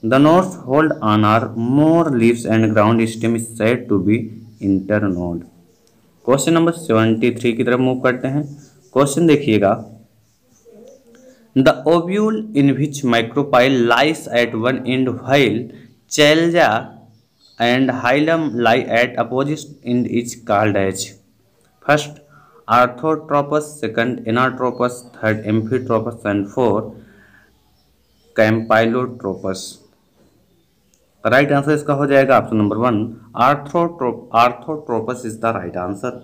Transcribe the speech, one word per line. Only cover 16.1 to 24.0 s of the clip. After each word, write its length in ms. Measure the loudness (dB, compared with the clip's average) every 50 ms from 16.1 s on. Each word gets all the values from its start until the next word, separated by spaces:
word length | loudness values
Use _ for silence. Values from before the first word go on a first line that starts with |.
| 0 2
chalza 500 | 4 4 6 4 2 2 2 4 4 4 2 0 -4 -6 -18 -20 -20 _ _ _ _ _ _ _ _ _ _ _
and 320 | 0 0 2 2 0 0 -2 -2 0
hilum 400 | 0 2 2 2 2 0 0 -2 -4 -4 0 2
lie 160 | 2 2 2 0 0 0 0
at 180 | 0 0 0 -4 -4
opposite 400 | -2 -2 -4 -2 -2 -4 -8 -8 -16 -20 _ _ -4 -2
end 120 | -2 -2 -2 -2 -4
is 140 | -4 -4 -12 -16 -4 0
called 280 | 0 2 2 2 0 0 -2
as? 240 | -2 -4 -6 -10 -12 -12 -20 _ _ _ _ _ _ _ _ _ _ _ _ _
फर्स्ट 340 | 0 0 0 0 -6 -14 -20 _ _ _ -20 _ _ _ -20 _ 0 4
arthotropous, 920 | 4 4 2 0 -4 -2 -2 -2 -2 -4 -2 -2 -2 0 0 -2 -4 -4 -4 -12 -10
second 400 | -10 -6 -4 -2